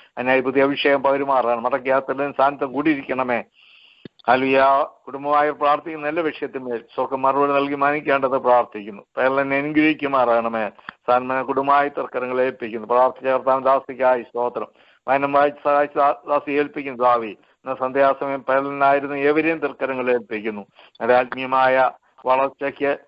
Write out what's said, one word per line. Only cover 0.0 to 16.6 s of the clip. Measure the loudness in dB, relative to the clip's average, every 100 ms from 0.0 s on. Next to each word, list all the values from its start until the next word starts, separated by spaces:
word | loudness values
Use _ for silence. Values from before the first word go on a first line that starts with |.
| _ -6
അതിനായി | 0 2
പുതിയ | 2 2
അഭിഷേകം | 0 2 2 2
പകരുമാറാകണം. | 2 0 0 0 0 0
മടക്കയാത്രയിലും | -2 -2 0 0 0 -4 -4
സ്ഥാനത്തും | 0 0 0 -6
കൂടിയിരിക്കണമേ. | -2 0 -2 -2 -4 -2 -2 -6 _ _ _ _ _ -20 _ 0
ഹല്ലേലൂയ. | 2 4 4 4 4 0 -6 -14
കുടുംബമായി | -8 0 2 2
പ്രാർത്ഥിക്കുന്ന | 0 0 0 -2 -8 -4
എല്ലാ | -2
വിഷയത്തിന്മേൽ | -2 -4 -8 -8 -6 -8 -8 -6
സ്വർഗ്ഗം | -4 -2
മറുപടി | 0 2 2
നൽകി | 0 0 0
മാനിക്കേണ്ടത് | 0 0 0 0 0
പ്രാർത്ഥിക്കുന്നു. | 0 4 4 2 -6 -12 -16 -10 -2
പേരെന്നെ | 0 0 0 -2
അനുഗ്രഹിക്കുമാറാകണമേ. | 0 2 2 0 0 2 2 2 0 -2 -6 -8 -20 -8 0
സാൻമന | 0 0 -4
കുടുംബമായി | -2 -2 2 2 2
തർക്കരങ്ങളെ | -4 -6 -6 -4 0
ഏൽപ്പിക്കുന്നു. | -2 -2 -8 -8 0
പ്രാർത്ഥിച്ച | 2 2 0 -2
കർത്താവിൻ | 0 0 0
ദാസിക്കായി | 2 0 -2 -2 0 0
സ്തോത്രം. | -2 -4 -4 -6 -10 _ _ _ -2
വചനം | -2 2
വായിച്ച് | 2 2 0
സഹായിച്ച | 0 2 0 2
ദാ-, | 0 0 -2
ദാസി | -2 0
ഏൽപ്പിക്കുന്നു. | -2